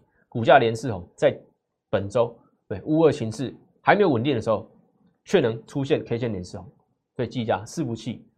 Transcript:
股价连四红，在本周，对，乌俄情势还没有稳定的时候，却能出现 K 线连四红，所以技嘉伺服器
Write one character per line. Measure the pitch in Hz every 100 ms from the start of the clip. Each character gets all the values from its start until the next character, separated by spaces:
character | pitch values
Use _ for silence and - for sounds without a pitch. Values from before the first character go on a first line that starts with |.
| _ _ _
股 | 123
价 | 117 147
连 | 117 113
四 | 135
红， | 98 87 -
在 | 147 - - _ _ _ -
本 | 101 98
周， | 123 117 - _ _ -
对， | 98
乌 | - 156
俄 | 160
情 | 123 113
势 | 113 123 - _ _
还 | - 185
没 |
有 | 196
稳 | 123
定 | 131 123
的 |
时 | 107
候， | 104 - _ _ _ _ _
却 | - 190
能 | 123 113 -
出 | 143
现 | 135 143
K | - 117
线 | 120
连 | 98
四 | 90 101
红， | 90 _ _ _ _ -
所 |
以 | 117
技 | 127 113
嘉 | 95 110
伺 | - 143
服 | 113
器 | - 107 -